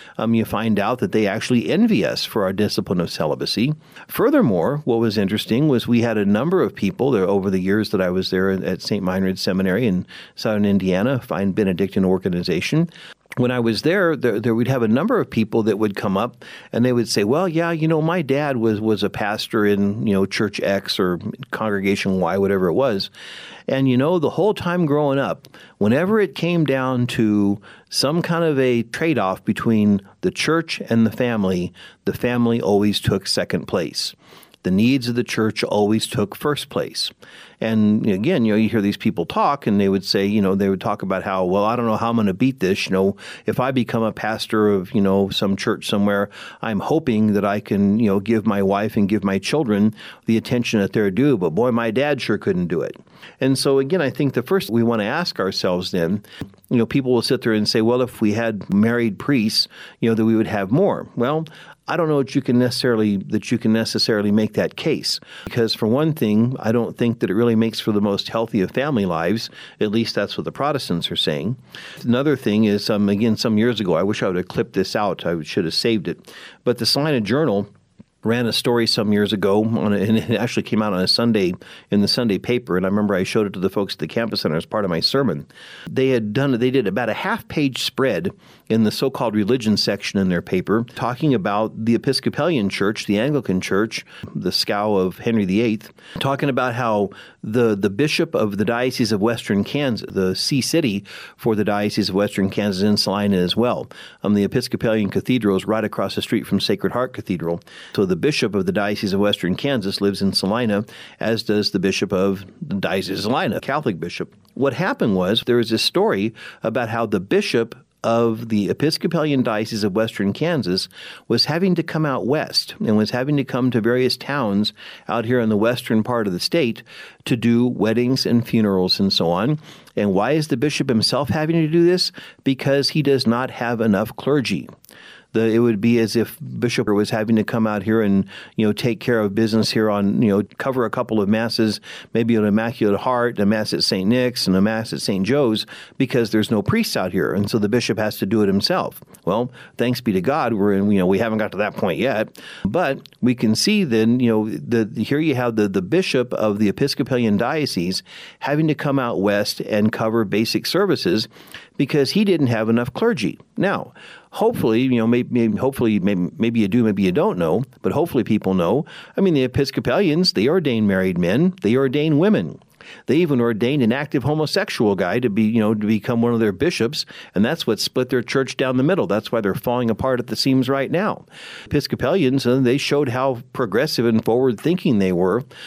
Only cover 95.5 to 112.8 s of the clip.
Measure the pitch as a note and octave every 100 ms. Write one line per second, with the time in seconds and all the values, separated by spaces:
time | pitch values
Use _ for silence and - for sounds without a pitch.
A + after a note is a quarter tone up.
95.5 | G2 A#2+ G#2+ - - - - C3+ C#3 D3
96.5 | B2+ B2+ A#2+ A#2+ G#2 G2 - - - -
97.5 | A#2 A#2 G2+ G2 G2 D3+ - D#3+ - G#2+
98.5 | G2 G#2+ A#2 B2+ B2+ A2 G#2+ G#2+ A#2 -
99.5 | G2+ G2 C#3 C#3+ G#2+ - G2 F#2 F#2 -
100.5 | C#3+ - E3 C#3 G2 - - - - A#2
101.5 | G#2+ G#2 G2+ G#2 A2 G2 F#2 G2+ - F#2+
102.5 | G2+ G#2 F#2 G#2 G#2 - G2 G2+ F#2+ F2+
103.5 | G2 A#2+ G#2+ - - - - - G#2 G2+
104.5 | B2 - G2 A#2 A2 G2 - - B2+ G#2+
105.5 | F#2+ F#2+ A2 G#2+ - G2 - - A#2+ -
106.5 | G2 - G2+ F#2+ A#2+ B2+ - - F2 E2
107.5 | E2+ - - - - F#2+ F2+ B2+ D3+ A#2
108.5 | G2+ F#2 F#2 G#2 G#2 G2+ G2 G#2 - E2+
109.5 | F#2 C#3 C3 G2 - G2+ F#2+ G2 F#2 F#2+
110.5 | A2+ A#2 G2+ G#2+ - - - G#2+ A2+ -
111.5 | G#2 G2+ G2 F#2+ F#2 F#2+ F#2 G2 F#2+ -
112.5 | - D3+ G2